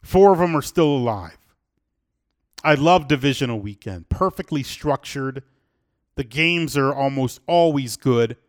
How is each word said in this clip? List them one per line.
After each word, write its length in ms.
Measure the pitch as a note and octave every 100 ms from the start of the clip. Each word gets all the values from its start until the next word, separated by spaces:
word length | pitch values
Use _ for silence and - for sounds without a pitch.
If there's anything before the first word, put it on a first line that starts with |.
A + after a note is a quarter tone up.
Four 320 | - F#3 G3
of 60 | F3+
them 160 | F3 D#3
are 60 |
still 260 | - - D#3
alive. 500 | C#3+ A#2+ G#2 E2+ - _ _ _ _ _ _ _ _ _ _ _ -
I 100 | D#3
love 340 | D3 D#3 F3+ C#3+
divisional 520 | D3 C#3 B2+ C3 A2+
weekend. 500 | G#2 G2 - F#2 E2
Perfectly 540 | - F#3 F#3 F#3 D3+
structured. 800 | B2+ - D3+ C3+ - C#3 C3+ C3 _ _ _ _ _ _ _ -
The 80 |
games 520 | B2 C3 E3 E3+ D#3 C#3
are 180 | C3+
almost 480 | C#3 C#3 C#3 B2+ - -
always 480 | E3+ E3+ C#3+ B2 -
good. 420 | C3+ A#2+ A#2 A#2